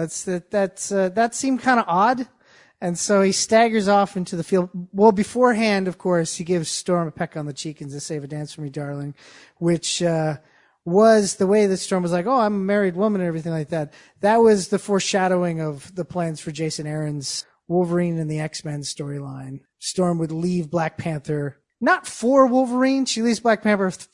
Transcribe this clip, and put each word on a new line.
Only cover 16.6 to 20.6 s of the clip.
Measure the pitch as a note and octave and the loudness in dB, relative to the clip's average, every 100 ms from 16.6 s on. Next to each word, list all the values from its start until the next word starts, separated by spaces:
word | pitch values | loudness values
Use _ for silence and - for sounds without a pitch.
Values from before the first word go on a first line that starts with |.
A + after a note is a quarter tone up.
| D#3 D#3+ D3+ | -6 -6 -6
Aaron's | D#3 D3+ D3 C3+ - - _ - | -6 -6 -6 -8 -10 -12 _ -2
Wolverine | F3 E3+ F3 F3 E3 | 0 0 0 0 -2
and | D3+ | -4
the | D#3 | -4
X-Men | D#3 - D#3 D3 | -6 -8 -10 -10
storyline. | C#3 - C#3+ C#3+ C#3 C3 C3+ C3+ - _ | -10 -10 -10 -10 -10 -12 -14 -16 -18 _
Storm | - - F3 E3+ | -8 -2 0 0
would | D#3+ | -4
leave | D#3+ F3 F3+ | -4 -2 -2